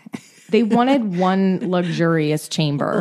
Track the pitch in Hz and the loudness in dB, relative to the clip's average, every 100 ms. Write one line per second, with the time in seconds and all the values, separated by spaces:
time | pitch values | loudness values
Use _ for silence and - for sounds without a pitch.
0 | - - - - - 214 220 233 247 277 | -18 -18 -18 -20 -2 0 2 2 2 2
1 | 214 175 185 190 190 185 180 180 175 156 | 0 0 0 2 2 0 -2 -2 -2 0
2 | 165 165 151 151 - - 151 143 - 202 | 0 2 0 -2 -4 -4 -2 -2 -2 -2